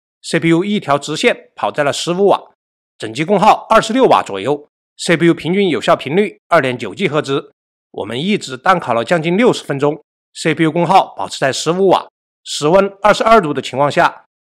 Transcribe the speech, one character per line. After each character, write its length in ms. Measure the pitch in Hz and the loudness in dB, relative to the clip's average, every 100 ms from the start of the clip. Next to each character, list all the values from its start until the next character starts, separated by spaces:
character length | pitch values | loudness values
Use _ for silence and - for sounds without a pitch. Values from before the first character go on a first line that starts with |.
| _ _ | _ _
，C 180 | - 165 | -6 -2
P 100 | 165 | 0
U 140 | 165 | 0
一 160 | 202 208 | 0 -4
条 180 | - 139 | -2 -2
直 200 | 147 156 | -2 -2
线 340 | 240 - - - | -2 -2 -10 -6
跑 140 | 104 | -6
在 140 | 123 | -2
了 80 | 143 | -2
十 220 | - 160 | -2 -4
五 140 | 175 202 | 0 2
瓦， 240 | 117 - _ _ _ _ - | 2 -2 _ _ _ _ -14
整 140 | 110 | -10
机 140 | 113 160 | -6 -2
功 120 | 196 | 2
耗 280 | 208 - - | 4 2 4
二 120 | 220 | 2
十 100 | - | 2
六 140 | 240 214 | 2 2
瓦 180 | 101 | 2
左 160 | - 98 | -2 -6
右 300 | 110 147 - _ _ - | -4 -6 -8 _ _ -10
，C 220 | - 165 | -2 2
P 80 | 170 | 2
U 80 | |
平 200 | 165 147 | 0 -2
均 140 | 196 196 | 0 0
有 120 | 120 | 0
效 160 | 175 156 | 0 0
频 180 | 131 175 | 0 -2
率 240 | 208 - - | -2 -6 0
二 140 | 165 | 0
点 160 | 135 120 | 0 -4
九 180 | 107 - | -8 -4
G 140 | 190 | -2
赫 120 | 147 | -2
兹。 300 | 135 143 - _ _ _ _ | -2 -6 -6 _ _ _ _
我 160 | - 101 | -12 -8
们 120 | 120 | -6
一 160 | 185 196 | -2 -2
直 180 | 139 127 | -4 -6
单 240 | 185 180 | 0 0
烤 140 | - | 0
了 100 | 117 | -2
将 180 | 117 175 | 0 -2
近 140 | 156 185 | 0 2
六 160 | 240 | 2
十 140 | 143 - | 2 -4
分 120 | 139 | -2
钟 240 | 147 156 _ _ _ | -2 -2 _ _ _
，C 200 | - 165 | -6 -4
P 100 | 160 | 0
U 80 | 160 | 0
功 140 | 165 170 | 0 4
耗 300 | 190 135 - | 4 2 -6
保 120 | - | -10
持 120 | - | -4
在 120 | 135 | -2
十 200 | 120 156 | -2 -4
五 160 | 185 196 | 0 2
瓦， 200 | 120 - _ _ _ | 2 -2 _ _ _
室 240 | - - 147 | -12 -4 2
温 280 | 196 196 - | 2 2 0
二 100 | 208 | 0
十 120 | 190 | 2
二 180 | 226 226 | 4 4
度 100 | 156 | 2
的 80 | 135 | -6
情 160 | - 127 | -6 -2
况 160 | 143 | 0
下 340 | 175 151 - _ _ | 2 0 -2 _ _